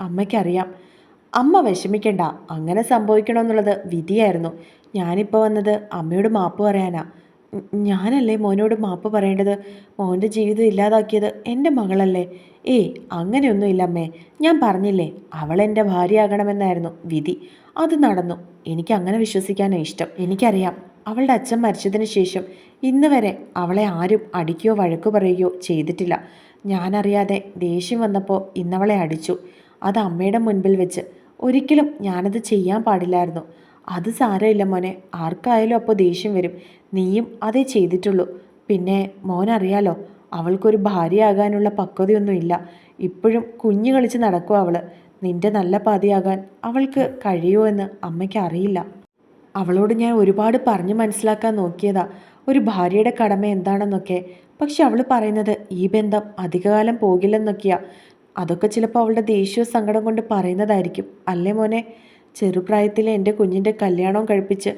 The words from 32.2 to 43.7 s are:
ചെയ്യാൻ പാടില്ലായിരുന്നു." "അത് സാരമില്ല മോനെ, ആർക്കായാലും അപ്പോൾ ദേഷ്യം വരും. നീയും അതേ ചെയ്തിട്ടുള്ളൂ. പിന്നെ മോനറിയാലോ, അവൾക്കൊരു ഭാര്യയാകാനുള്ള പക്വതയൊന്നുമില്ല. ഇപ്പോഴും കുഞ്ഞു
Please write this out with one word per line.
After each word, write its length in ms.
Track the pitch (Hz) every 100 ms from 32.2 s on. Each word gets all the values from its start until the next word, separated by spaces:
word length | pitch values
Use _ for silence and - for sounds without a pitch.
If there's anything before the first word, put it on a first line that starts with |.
| 196 226
ചെയ്യാൻ 420 | 226 208 180 208
പാടില്ലായിരുന്നു." 600 | 220 185 180 180 175 165 - - - _ -
"അത് 200 | 180 190
സാരമില്ല 540 | 226 240 190 214 208
മോനെ, 280 | 190 185 185 - -
ആർക്കായാലും 640 | 170 165 165 247 226 220 233
അപ്പോൾ 160 | 226
ദേഷ്യം 400 | 208 185 175 214
വരും. 200 | 196 175 - - - _
നീയും 320 | 190 185 208 233 -
അതേ 200 | 208 247
ചെയ്തിട്ടുള്ളൂ. 640 | 269 220 175 180 202 190 - - - _ -
പിന്നെ 320 | 196 180 196 196 -
മോനറിയാലോ, 680 | 190 180 202 226 190 202 196 165 - - _
അവൾക്കൊരു 440 | 170 165 190 220 214
ഭാര്യയാകാനുള്ള 920 | 202 190 165 196 214 196 208 208 202
പക്വതയൊന്നുമില്ല. 840 | 202 185 - 190 214 202 185 170 175 - - _ -
ഇപ്പോഴും 440 | 185 - 226 226 226 -
കുഞ്ഞു 360 | 220